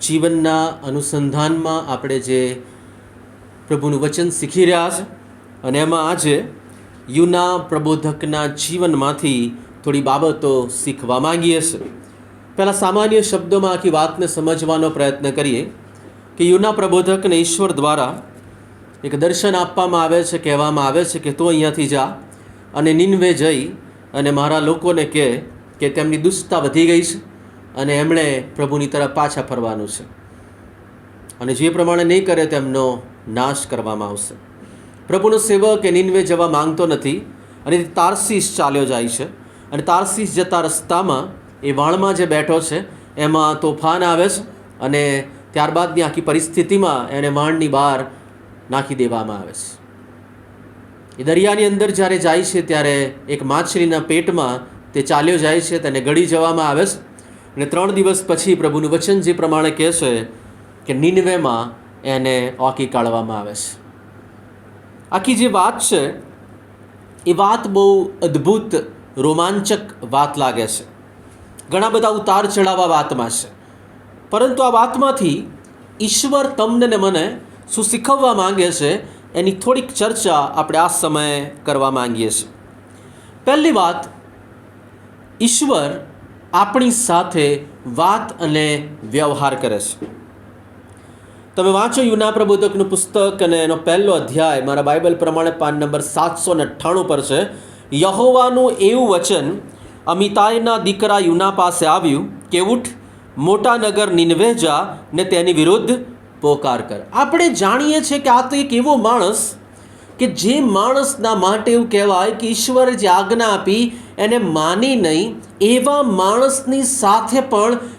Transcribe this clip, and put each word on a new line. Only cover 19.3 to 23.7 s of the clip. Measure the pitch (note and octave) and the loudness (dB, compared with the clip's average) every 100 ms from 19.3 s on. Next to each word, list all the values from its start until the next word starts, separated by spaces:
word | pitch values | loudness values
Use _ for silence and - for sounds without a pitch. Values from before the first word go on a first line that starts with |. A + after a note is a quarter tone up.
| F3+ G#3 F#3 | 0 0 0
આપવામાં | F3 - F3+ F3 | -2 -2 0 0
આવે | D#3+ E3+ | 2 2
છે, | E3 E3 | 0 -4
કહેવામાં | D#3 C#3+ D3 D3 C3+ | -2 0 0 0 0
આવે | D3+ | 0
છે | E3+ D#3 | 0 -4
કે | C#3+ | -6
"તું | C#3 E3+ | -2 2
અહીંયાથી | D#3 D#3 D3+ C3+ | 2 2 0 -2
જા | C#3 C3 - - - - - - | 0 -2 -6 -18 -20 -20 -20 -12
અને | C#3+ D#3 | -2 2
નિનવે | D#3+ F#3+ F#3+ F3+ | 4 4 4 2
જઈ | C#3+ D#3+ C#3 D#3 | 2 2 0 -4